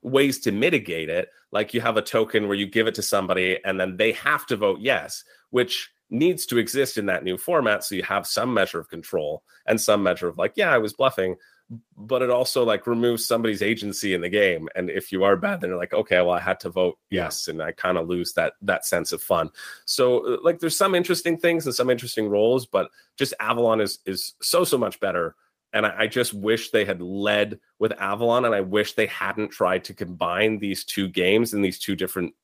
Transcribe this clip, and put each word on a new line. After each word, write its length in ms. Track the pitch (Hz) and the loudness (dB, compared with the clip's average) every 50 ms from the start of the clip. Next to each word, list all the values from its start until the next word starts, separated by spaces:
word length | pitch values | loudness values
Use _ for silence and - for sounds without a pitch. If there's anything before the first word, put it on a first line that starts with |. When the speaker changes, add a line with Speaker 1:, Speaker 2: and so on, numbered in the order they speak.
| _ | _
Speaker 1:
ways 360 | 123 131 139 143 143 127 - | 2 2 4 4 4 2 0
to 120 | - 117 98 | -2 -2 0
mitigate 560 | 104 123 175 175 135 101 - 85 82 80 76 | 2 2 2 2 0 -2 -2 -6 -6 -4 -2
it. 200 | 82 87 95 - _ _ _ _ - | -2 -2 -4 -4 _ _ _ _ -2
Like, 220 | 101 107 - - | -2 -2 0 -2
you 60 | 120 113 | -2 0
have 140 | 117 110 | 2 0
a 60 | 110 104 | 0 -2
token 460 | - - 117 110 110 - 110 104 101 | 0 0 0 0 2 2 0 2 2
where 80 | 101 | 0
you 100 | 101 101 | -2 -2
give 200 | 98 101 113 110 | 0 0 0 0
it 80 | 113 107 | 2 0
to 60 | - 101 | -2 -4
somebody, 560 | - - 101 95 90 92 92 92 92 92 - - | 0 0 0 0 2 0 0 2 0 0 0 -2
and 140 | 98 95 95 | -4 -2 0
then 180 | 92 95 92 | -2 -2 0
they 160 | 90 107 113 107 | 2 2 2 2
have 340 | - - 139 151 139 - | 0 0 0 0 0 0
to 100 | - 127 | -4 -2
vote 240 | 101 107 101 95 - | 0 2 0 0 0
yes, 440 | 104 131 131 95 71 - - - - _ - _ _ _ | 0 0 0 0 -2 -6 -12 -14 -14 _ -20 _ _ _
which 400 | - 123 123 123 - - - - _ _ _ _ | 0 0 0 2 -2 -6 -8 -10 _ _ _ _
needs 380 | - 120 151 180 180 180 - | -2 2 2 2 2 0 -4
to 120 | - 123 120 | 0 0 0
exist 400 | 110 - - 135 139 123 - 117 | 0 2 0 0 0 0 0 -4
in 80 | 101 | -2
that 180 | 98 92 85 71 | -2 -2 -2 -2
new 120 | 92 92 | -4 -6
format, 460 | 92 - - 175 160 131 113 104 95 - | -4 -2 0 0 2 4 2 0 0 -2
so 120 | - 101 | -6 -6
you 80 | 92 90 | -6 -4
have 220 | - 98 101 92 | -2 -2 -2 -2
some 280 | - - - 113 127 123 | -2 -2 -2 -2 0 2
measure 240 | 104 95 - - 87 | 2 0 0 -2 -8
of 100 | 78 - | -10 -10
control 540 | - 82 82 - - 90 76 76 76 76 _ _ _ _ _ | -14 -14 -12 -4 -4 -4 -2 -2 -6 -8 _ _ _ _ _
and 140 | - 110 113 | 0 0 0
some 220 | - - 104 104 98 | 4 2 2 4 4
measure 260 | 92 87 - - 87 | 2 0 0 -2 -6
of, 100 | 80 82 | -2 -2
like, 140 | 87 107 - | -4 -4 0
"Yeah, 160 | - 208 175 147 | 0 2 4 4
I 60 | 120 | 2
was 140 | 110 107 107 | 2 0 -2
bluffing," 440 | - 135 131 - - 95 92 90 - _ _ _ _ _ _ 117 113 _ _ _ | 0 0 0 2 0 -2 -2 -4 -6 _ _ _ _ _ _ -16 -16 _ _ _
but 260 | - 104 110 131 123 127 | -20 -6 -2 0 0 2
it 80 | 123 | 2
also, 320 | 123 123 127 - - 135 123 | 2 2 0 0 2 2 2
like, 240 | 113 107 101 - | 2 2 0 0
removes 400 | 120 120 117 117 120 120 113 - | -2 0 2 2 2 2 0 0
somebody's 340 | - 120 117 113 113 107 95 | 0 0 2 2 0 0 0
agency 540 | 101 101 117 101 101 104 95 - - 101 95 | 0 0 0 -2 -4 -8 -6 -4 -2 -2 -2
in 60 | 87 | 0
the 80 | 85 90 | -2 0
game. 400 | 92 104 101 95 87 80 80 80 - | 2 4 4 4 2 0 -4 -8 -6
And 120 | 87 92 90 | -6 -6 -4
if 220 | 78 92 - - | -4 -6 -6 -4
you 140 | 98 92 95 | -2 2 4
are 120 | 98 101 | 4 4
bad, 240 | 90 - 202 - 87 | 4 2 -2 -2 -2
then 100 | 87 90 | -4 -4
you're 80 | 92 87 | -4 -4
like, 140 | 87 - - | -6 -2 0
"Okay, 260 | 107 107 - 95 90 | -2 0 4 4 4
well, 100 | 90 87 | 4 4
I 80 | 90 87 | 2 0
had 220 | 82 95 95 - | 0 -2 -4 -2
to 100 | - 95 | -4 -6
vote 260 | 85 92 92 90 - _ _ _ | 0 0 0 0 0 _ _ _
Speaker 2:
Yeah. 140 | 98 92 85 | -2 -2 -2
Speaker 1:
yes," 240 | 80 - - - - | -2 -4 -6 -6 -6
and 120 | 78 80 | -6 -6
I 120 | 78 82 85 | -6 -8 -8
kinda 300 | - - 92 90 87 82 | -4 -2 0 0 0 0
lose 320 | 82 90 87 87 - - | -2 -2 -2 -4 -2 0
that, 180 | - 82 78 - _ 98 | 0 0 0 -2 _ -2
that 240 | 98 95 - - | -2 -2 0 0
sense 240 | - - 87 80 - | -2 -2 -2 -2 -2
of 100 | - 80 | -6 -6
fun. 300 | - - 95 85 80 80 _ - - - - - _ | -2 0 0 0 0 -2 _ -14 -18 -18 -18 -14 _
So, 500 | - - - 127 127 123 117 - 120 123 | -6 0 2 4 4 4 2 2 0 -4
uh, 40 | - - | 0 2
like, 160 | 165 170 170 | 0 0 2
there's 160 | - 160 156 | -2 -4 0
some 180 | - 196 196 185 | 2 2 2 2
interesting 440 | 175 175 180 180 165 - 170 165 165 | 2 2 2 -2 -2 0 -2 -2 2
things 280 | - 170 170 165 151 | 2 2 2 2 0
and 80 | 139 120 | -2 0
some 160 | - 127 127 | 0 2 2
interesting 380 | 127 117 123 120 - - 110 104 | 2 0 0 -6 -4 -2 0 2
roles, 380 | 101 101 104 113 123 131 117 | 4 4 4 4 4 2 0
but 220 | _ - 98 90 - _ _ _ _ _ | _ 0 0 0 0 _ _ _ _ _
just 180 | - 135 131 - - | -2 -2 -2 -2 -6
Avalon 400 | 110 107 117 117 120 113 110 110 | -2 -2 0 2 4 4 4 4
is, 180 | 107 95 - - _ | 2 0 -2 -8 _
is 280 | - 95 90 - - - _ | -6 -6 -6 -6 -10 -10 _
so, 220 | - - - 170 180 | -4 0 2 2 2
so 160 | - - 131 | 2 2 0
much 220 | 117 101 - - | 0 -2 -2 -4
better. 340 | - 98 87 90 85 82 - _ _ _ _ _ _ _ - | -4 -2 -2 -2 -2 -4 -6 _ _ _ _ _ _ _ -2
And 120 | 107 107 | 0 0
I, 180 | 104 85 95 110 | 0 0 0 -2
I 40 | |
just 260 | 107 - 127 120 - - | -2 0 -2 -2 -2 -4
wish 380 | 101 98 107 113 110 113 - | -6 0 0 0 0 0 0
they 140 | - 113 104 | 2 2 2
had 180 | 95 98 87 90 | 2 -2 -4 -4
led 560 | 90 95 101 101 104 104 104 104 104 104 - _ _ _ _ | -8 -6 -2 0 2 2 2 2 0 -2 -14 _ _ _ _
with 100 | 107 110 107 - | -2 -2 0 -2
Avalon, 460 | 98 98 101 110 117 117 117 123 127 | -2 -4 -2 0 2 2 2 4 2
and 100 | 120 110 | 2 2
I 60 | 101 | 0
wish 320 | 98 92 95 104 104 - - | 0 0 0 0 0 0 0
they 140 | - 110 | 0 0
hadn't 420 | 101 - - 95 98 98 - 107 101 | 0 -2 -6 -6 -4 -4 -4 -4 -6
tried 340 | - - 101 90 92 92 - | -2 0 0 2 2 0 -4
to 80 | - 98 | -8 -10
combine 680 | - 101 87 90 82 92 85 87 92 107 110 110 104 | -10 -10 -10 -6 -4 -4 -2 0 2 2 2 2 0
these 240 | 104 101 95 - - | -4 -4 -6 -6 -6
two 240 | - - - 98 95 | -8 -4 -4 -4 -2
games 440 | 87 92 90 90 101 110 117 113 - | 0 0 2 4 4 4 2 2 0
and 120 | 104 101 | 0 0
these 160 | 95 90 - | 0 -2 -4
two 160 | - - 98 | -6 -6 -4
different 360 | 92 92 92 - 95 87 80 - _ | -4 -4 -4 -4 -4 -6 -6 -8 _